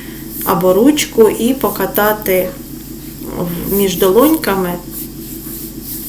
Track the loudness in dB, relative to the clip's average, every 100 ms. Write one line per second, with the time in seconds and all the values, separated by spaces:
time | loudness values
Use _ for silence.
0 | -12 -12 -12 -4 0 2 4 6 4 4
1 | 0 6 6 6 0 2 -2 -2 -2 2
2 | 0 0 0 0 0 -6 -14 -14 -12 -14
3 | -12 -12 -10 -6 -6 -6 -2 2 2 4
4 | 4 6 6 4 2 0 -2 -4 -8 -10
5 | -10 -12 -12 -10 -10 -10 -10 -12 -10 -10